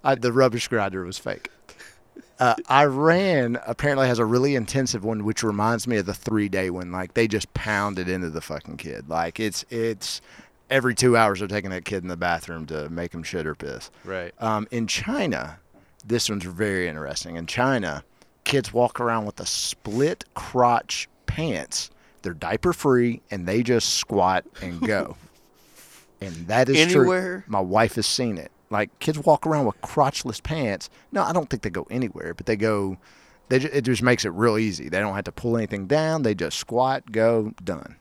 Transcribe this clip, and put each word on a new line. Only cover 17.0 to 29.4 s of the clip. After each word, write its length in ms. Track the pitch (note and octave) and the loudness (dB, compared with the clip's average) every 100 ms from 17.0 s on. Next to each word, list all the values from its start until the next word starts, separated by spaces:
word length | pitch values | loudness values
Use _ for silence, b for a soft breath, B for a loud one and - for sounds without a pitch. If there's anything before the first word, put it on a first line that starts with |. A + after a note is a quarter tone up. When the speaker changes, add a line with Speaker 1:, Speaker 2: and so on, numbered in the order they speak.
| C#2+ D2 F2 E2+ | -8 -8 -8 -10
Speaker 1:
In 100 | E2+ | -8
China, 580 | - B2+ C3 F2+ D2 - b b _ | -2 0 0 -2 -8 -12 b b _
kids 300 | - C#3+ A2 | -2 0 0
walk 260 | A2+ A#2+ - | 2 2 2
around 260 | A#2+ A2+ G#2 | -2 -2 -4
with 120 | - | -8
a 60 | - | -6
split 800 | - - - - A2 D3 F#3 - | -6 -6 -8 -6 0 0 0 -10
crotch 720 | - - B2 A#2+ A#2+ - - - _ - | -12 -4 4 4 4 0 -8 -8 _ -6
pants. 640 | - D#3+ F2+ C2+ - - b b b | -4 -2 -4 -4 -8 -8 b b b
They're 100 | F#2+ | -10
diaper 400 | D#2+ D#2+ G#2+ F3+ | -6 -4 0 0
free, 480 | E3+ D3 B2+ A#2+ A#2 _ | 2 4 6 4 0 _
and 180 | G2+ F2 | -6 0
they 140 | G#2+ | 0
just 340 | A#2+ A#2 - - | 4 2 2 -2
squat 500 | - G#2 F#2 F#2 - - | 0 2 4 2 -2 -12
and 180 | F#2 E2+ | -10 -4
go. 340 | G#2+ G#2 D2+ - | -2 -2 -4 -10
Speaker 3:
<laughs> 60 | - _ _ _ B B B B B _ | -20 _ _ _ B B B B B _
Speaker 1:
And 120 | G2 E2 E2+ | -12 -12 -2
that 200 | A2+ B2+ | 2 4
is 220 | C#3+ E3 | 6 6
true. 100 | F3+ | 6
Speaker 3:
Anywhere? 420 | C3+ F#3 F#3 F#3+ - | 6 4 -2 -8 -4
Speaker 1:
My 140 | G#2 | -2
wife 340 | F#2 G2+ A2+ - | 2 4 4 2
has 100 | G#2 | -2
seen 320 | - A#2+ F#2 | 0 -2 -4
it. 140 | D2 _ _ | -10 _ _
Like, 300 | G#2+ G#2 _ | -2 -2 _
kids 180 | - D3+ | -4 0
walk 300 | C#3+ - | 4 4